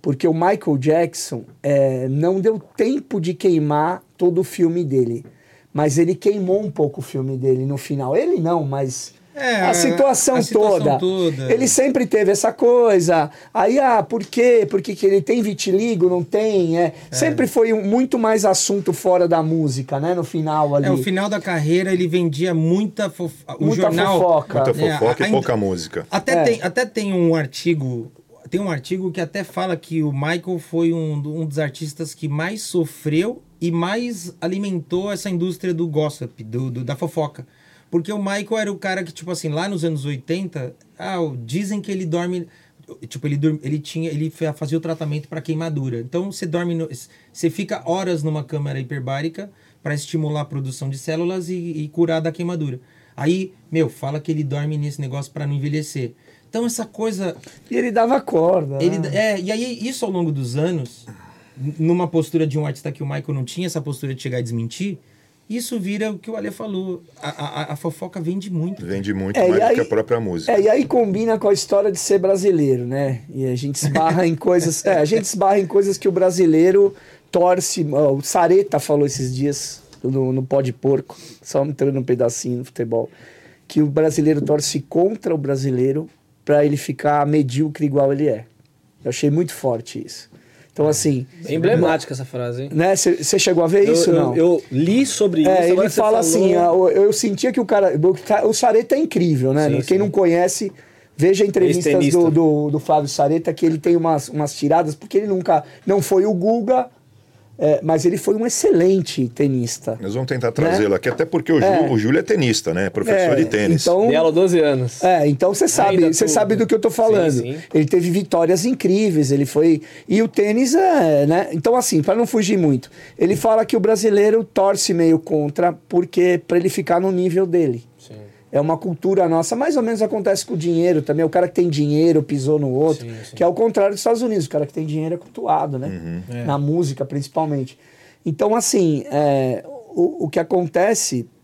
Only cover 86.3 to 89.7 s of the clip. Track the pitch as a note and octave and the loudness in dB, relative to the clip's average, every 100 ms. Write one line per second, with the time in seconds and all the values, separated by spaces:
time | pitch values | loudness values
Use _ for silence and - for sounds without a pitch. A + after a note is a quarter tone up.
86.3 | _ - D3 D3 C#3+ - C3 D3 D3 C#3+ | _ 2 4 4 0 -4 -4 0 2 2
87.3 | D3+ C3 B2+ D#3 D3 D3 C#3 C#3 C#3 D3+ | 2 0 -2 -2 -2 0 2 2 2 -2
88.3 | G#2+ A2+ _ _ _ _ _ A#2+ A#2+ D3 | -2 -8 _ _ _ _ _ -8 -2 0
89.3 | D3+ E3+ - C3+ | 0 -2 -4 -4